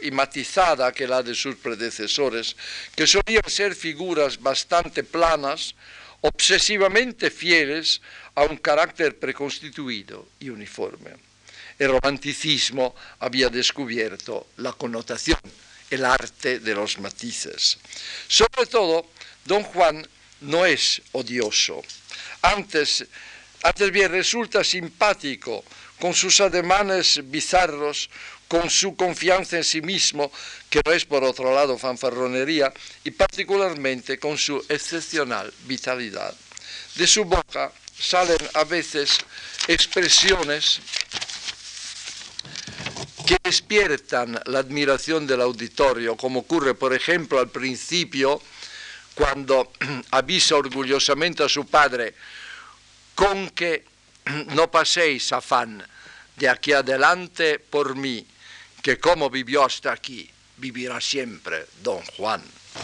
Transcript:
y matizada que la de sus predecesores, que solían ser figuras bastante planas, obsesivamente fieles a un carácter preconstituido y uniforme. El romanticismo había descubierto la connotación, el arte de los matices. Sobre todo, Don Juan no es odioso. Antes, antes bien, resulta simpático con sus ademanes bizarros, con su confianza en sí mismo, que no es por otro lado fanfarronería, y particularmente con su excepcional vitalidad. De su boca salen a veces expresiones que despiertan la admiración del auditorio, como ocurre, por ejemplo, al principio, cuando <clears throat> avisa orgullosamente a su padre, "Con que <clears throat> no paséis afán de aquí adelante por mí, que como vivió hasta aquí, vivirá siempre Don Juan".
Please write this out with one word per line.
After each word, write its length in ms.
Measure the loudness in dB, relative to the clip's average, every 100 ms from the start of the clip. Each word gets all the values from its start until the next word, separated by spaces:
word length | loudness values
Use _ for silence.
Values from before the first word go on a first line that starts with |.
y 100 | -4
matizada 800 | -2 -2 -2 -4 2 4 4 0
que 160 | 0 -2
la 160 | -2
de 120 | -2
sus 200 | -4 -6 -6
predecesores, 1000 | -6 -6 -6 -6 -4 -2 -2 -2 -6 -10 -12 -14 -10
que 120 | 0 2
solían 380 | 4 4 2 2
ser 280 | -2 -2
figuras 680 | -2 -8 -6 -2 0 0 0
bastante 640 | -2 -2 0 0 0 -4
planas, 680 | -4 2 2 2 0 -4 -8 -12 -20 -20 -20 -2
obsesivamente 1080 | -2 2 2 4 2 2 4 4 2 0 -4
fieles 680 | -2 2 4 4 0 0 -2 -4 -20 -6
a 100 | 0
un 120 | 0 2
carácter 640 | 2 2 2 0 -2 -2
preconstituido 1080 | -8 -6 -6 -8 -12 -10 -8 -8 -10 -18 -20 -16
y 80 | -14
uniforme. 680 | -14 -14 -8 -8 -8 -18 -20 _ _ -20 -20 -12 -2
El 120 | 2
romanticismo 1040 | 4 2 -2 -6 -4 -2 0 0 0 -2 -4 -20 -8
había 280 | -4 0 0
descubierto 1000 | 2 -2 -2 -4 -4 -4 -6 -10 -10 -12 -10
la 160 | -10
connotación, 680 | -8 -8 -8 -8 -6 -2 -2 -4 -20 -20 -20 -8
el 140 | -2
arte 540 | 2 2 0 -6 -4 -2
de 160 | -2
los 240 | -2 -2 -6
matices. 800 | -10 -10 -10 -8 -8 -2 -2 -2 -10 -16 -14 -12 0
Sobre 380 | 4 4 2 2
todo, 400 | 2 4 2 -2 -14 -20 -12
Don 180 | 0 0
Juan 440 | 0 4 4 2 -8 _ -20 -14
no 240 | -2 2 4
es 360 | 4 2 -2 -4
odioso. 680 | -6 -4 -2 0 0 -2 -4 -12 -18 -18 -16 -16 0
Antes, 600 | 2 2 0 0 0 -2 -4 -16 -20 -20 -20 0
antes 280 | 0 2 2
bien, 200 | 4 2
resulta 540 | 2 0 -2 0 0
simpático 1000 | 0 -2 -4 0 2 2 -4 -8 -8 -10 -10 -20 -20 -6
con 140 | -2
sus 260 | 0 4 4
ademanes 800 | 4 2 4 4 4 2 2 2
bizarros, 840 | -2 -6 2 4 4 0 -4 -4 -8 -12 -18 -18 -2
con 220 | 0 2
su 240 | 0 0 0
confianza 600 | -2 0 2 2 2 -2
en 80 |
sí 160 | -2 -2
mismo, 500 | -2 0 0 0 -4 -6 -16 -14 0
que 100 | 2
no 80 | 4
es 120 | 4
por 200 | 2 2
otro 300 | 2 2 2
lado 240 | 4 4 2
fanfarronería, 920 | -2 -2 -2 -2 -2 0 0 2 0 -2 -18 -12
y 60 | -6
particularmente 1080 | 2 2 2 0 2 2 0 -2 -2 -4 -4
con 200 | -2 -2
su 260 | -2 -2 -2
excepcional 840 | -4 -4 -8 -4 -2 -2 -2 -6 -12
vitalidad. 720 | -8 -6 -4 -4 -4 -6 -8 -10 -18 -20 -18 -18 -10
De 120 | 0 4
su 180 | 4
boca 480 | 4 2 0 -4 -6 -8 -20 -8
salen 400 | 0 2 4 2 2
a 100 | 0
veces 540 | 0 0 -2 -2 2 0 0 -14 -14 -6 0
expresiones 1120 | 2 2 2 4 4 6 4 2 0 0 -2 -4 -8 -6 -8 -10 -12 -12 -14 -14 -16 -14 -14 -14 -16 -16 -16 -14 -14 -14 -10 -10 -10 -14 -6 0
que 100 | 0
despiertan 960 | 2 -2 0 2 2 0 -2 -4 -2 -6 -4
la 140 | -4
admiración 680 | -2 -2 0 0 0 -2 0
del 140 | 0
auditorio, 760 | 0 -2 -6 2 2 2 -2 -2
como 240 | -2 -4
ocurre, 340 | 0 0 2
por 200 | 0 0
ejemplo, 460 | 0 0 0 2 0
al 100 | 0
principio, 880 | -4 -6 -6 -4 -4 -2 0 0 0 -4 -20 -18 -16 -16 -18 -8 0
cuando 560 | 0 0 2 2 2 -4
<clears throat> 300 | -8 -8 -2
avisa 420 | 0 2 2 4
orgullosamente 880 | 2 2 -2 0 0 2 2 0 0
a 60 | 0
su 180 | 0 2
padre, 480 | 6 6 2 -6 -8 -18 -18 -18 -18 -20 -20 _ _ _
"Con 360 | 2 2 2 -6
que 340 | -4 -2 -2 -6 _ _ _
<clears throat> 300 | -8 -6 -2
no 160 | 2 4
paséis 640 | 4 4 4 2 0 -2
afán 500 | -2 2 0 0 -8 -18 -20 -20 -20 -18 -2
de 120 | 0
aquí 240 | 2 2
adelante 840 | 2 2 4 4 4 -2 -2 0 0
por 380 | -2 -2 -2 -4
mí, 280 | -6 -8 -12 _ -20 -20 -20 -6
que 160 | -2 2
como 320 | 4 4 2
vivió 340 | -2 0 2
hasta 260 | 2 0 -4
aquí, 400 | -4 -8 -14 -18 _ _ -14
vivirá 420 | -12 -8 -8 -6
siempre 640 | -4 -4 -6 -8 -8 -8 -8 -8
Don 220 | -6 -6 -8 -6
Juan". 280 | -4 -4 -8 -20 -20 -14